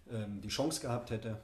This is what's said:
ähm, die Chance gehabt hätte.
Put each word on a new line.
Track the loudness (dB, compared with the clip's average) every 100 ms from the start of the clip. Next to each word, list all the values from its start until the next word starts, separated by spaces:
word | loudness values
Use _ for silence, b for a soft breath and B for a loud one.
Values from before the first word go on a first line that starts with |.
| -6
ähm, | -4 -2 -4
die | -2
Chance | 2 4 2
gehabt | 0 0 0
hätte. | -2 0 -4